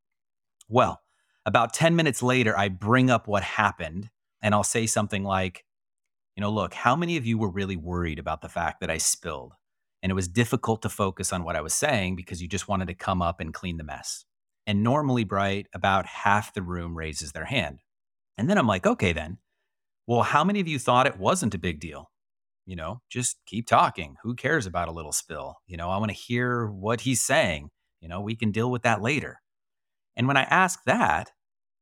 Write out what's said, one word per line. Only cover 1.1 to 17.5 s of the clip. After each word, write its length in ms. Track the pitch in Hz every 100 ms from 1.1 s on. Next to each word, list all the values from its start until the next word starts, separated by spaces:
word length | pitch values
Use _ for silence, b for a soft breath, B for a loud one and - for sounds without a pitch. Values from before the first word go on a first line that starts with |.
| _ _ _ 110
about 260 | 117 117
ten 240 | - 165 170
minutes 260 | 156 -
later, 340 | 123 127 110 98
I 120 | 101
bring 400 | 92 104 127 127
up 160 | 117 107
what 160 | 101
happened, 680 | 90 - 104 - 80 87 107 _ _ _
and 120 | 107
I'll 80 | 104
say 240 | - 117 110
something 380 | 110 104 98
like, 400 | 98 95 92 - _ _ _ _ _ _ _ 95
you 60 |
know, 80 | 104
"Look, 240 | 107 87
how 200 | - 120
many 220 | 151 175 165
of 80 | 113
you 120 | 110
were 100 | 104
really 260 | 98 98 92
worried 420 | 82 87 85 76
about 240 | 80 80
the 60 | 82
fact 300 | 87 78 -
that 100 | 85
I 80 | 80
spilled? 560 | - - 85 71 - - _ _ _ _
And 80 | 92
it 20 |
was 140 | 95 90
difficult 540 | 107 117 - 113 110
to 60 | 101
focus 420 | - 98 - 92
on 100 | 92
what 140 | 82 80
I 40 |
was 120 | 78
saying 420 | - 147 113 92 90
because 240 | 90 87
you 60 | 87
just 200 | 98 -
wanted 180 | 95 90
to 60 |
come 260 | 87 101 90
up 180 | 85 -
and 140 | 82
clean 240 | - 90 82
the 60 |
mess." 420 | 76 65 - - - _ _ _ 107
And 160 | 101
normally, 420 | 117 147 139 123
Bright, 440 | 98 98 98 101 -
about 320 | 90 98 95 92
half 460 | - 101 104 -
the 100 | 104
room 320 | 90 87 85 82
raises 360 | 80 76 78
their 140 | 80
hand. 340 | 76